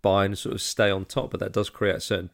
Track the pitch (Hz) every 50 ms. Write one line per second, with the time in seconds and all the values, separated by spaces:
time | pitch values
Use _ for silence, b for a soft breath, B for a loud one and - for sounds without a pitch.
0 | - 101 95 98 98 98 101 - - - 107 101 - - - - 107 101 98 95
1 | 95 - - 135 - - - - - 95 - 107 104 - - - 107 101 90 -
2 | - - 107 90 92 92